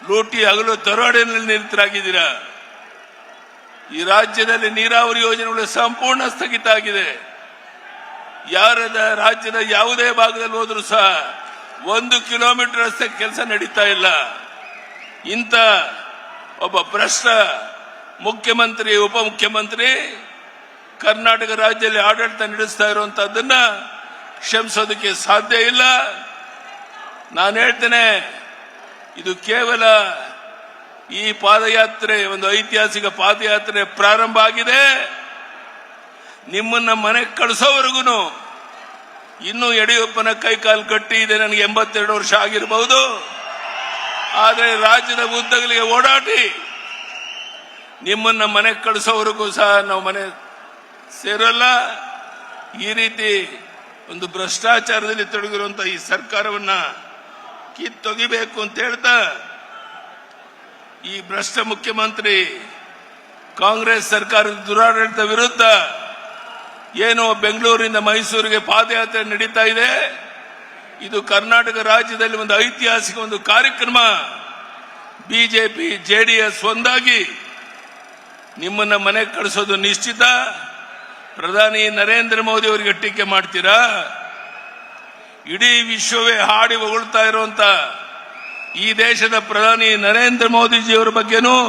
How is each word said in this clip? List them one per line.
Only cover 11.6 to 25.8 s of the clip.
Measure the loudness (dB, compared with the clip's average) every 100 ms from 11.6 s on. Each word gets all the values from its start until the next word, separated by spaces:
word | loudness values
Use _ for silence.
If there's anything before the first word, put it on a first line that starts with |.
| -18 -14 -2
ಒಂದು | -2 0 -2 -2
ಕಿಲೋಮೀಟರ್ | 0 0 2 -2 0
ರಸ್ತೆ | -2 -2 -6 -4
ಕೆಲಸ | -8 -6 -4
ನಡೀತಾ | -4 -4 0 2
ಇಲ್ಲ. | 4 2 2 -2 -8 -16 -18 -20 -20 -20 -20 -20 -18 -8
ಇಂಥ | -6 0 4 6 6 2 -8 -14 -16 -18 -18 -20 -8
ಒಬ್ಬ | -4 -2 -2
ಭ್ರಷ್ಟ | -2 0 0 2 2 2 0 -10 -16 -20 -20 -20 -8
ಮುಖ್ಯಮಂತ್ರಿ, | -6 -6 -2 2 2 0 0 2 2
ಉಪಮುಖ್ಯಮಂತ್ರಿ | 0 -4 -2 -2 -2 -6 -2 0 0 -4 -12 -18 -20 -20 -20 -20 -20 -20 -6
ಕರ್ನಾಟಕ | -2 2 2 2 0 0
ರಾಜ್ಯದಲ್ಲಿ | 0 2 -2 2 2
ಆಡಳಿತ | 2 -2 -4
ನಡೆಸ್ತಾ | -8 -4 -6 0 0
ಇರುವಂತದ್ದನ್ನ | 0 -4 -4 -4 -2 0 2 2 0 -12 -16 -18 -20 -20 -14
ಕ್ಷಮಿಸೋದಕ್ಕೆ | -4 -2 -2 -4 -4 -2 -4 -6 0
ಸಾಧ್ಯ | 0 2 0 2
ಇಲ್ಲ. | 4